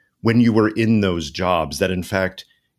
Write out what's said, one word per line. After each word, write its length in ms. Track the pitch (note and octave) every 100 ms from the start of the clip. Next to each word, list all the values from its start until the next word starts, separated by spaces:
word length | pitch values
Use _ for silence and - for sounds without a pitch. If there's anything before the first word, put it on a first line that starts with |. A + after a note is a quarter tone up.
| _ _
when 200 | A#2 A#2
you 100 | A#2
were 180 | G#2+ G#2+
in 300 | A2+ A2+ G#2+
those 320 | G2 E2+ C#2+
jobs, 480 | F2+ F2+ E2+ D2 D2
that 100 | F#2
in 120 | F#2
fact, 400 | - G2 F#2 - - _ _